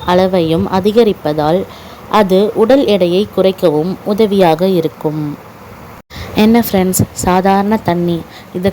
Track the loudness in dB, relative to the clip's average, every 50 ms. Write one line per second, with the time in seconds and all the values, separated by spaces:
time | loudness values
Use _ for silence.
0 | -2 0 2 2 2 2 0 0 0 0 0 -2 -2 -2 -2 -2 0 0 2 2
1 | 2 2 0 -2 -4 -4 -2 -2 0 0 0 -2 -2 -6 -12 -18 -20 -20 -20 -20
2 | -10 -2 0 0 2 2 2 2 0 0 0 0 2 2 4 2 2 2 0 0
3 | 0 0 0 0 -2 -2 -2 0 0 0 0 0 0 0 0 0 -2 -4 -6 -6
4 | -6 -6 0 0 0 0 2 2 2 2 2 2 0 0 0 0 -2 -2 -6 -6
5 | -6 -6 -6 -4 -6 -8 -10 -12 -16 -20 -20 -20 -20 -20 -20 -20 -20 -20 -20 -20
6 | -20 _ -16 -16 -14 -8 0 2 2 4 4 2 2 0 0 0 0 0 0 -2
7 | -2 -2 -4 -4 -2 0 0 2 2 2 2 2 0 0 -2 -2 -2 -2 -2 -2
8 | -2 -2 -2 -4 -6 -12 -18 -20 -20 -14 -12 -6 -4 -4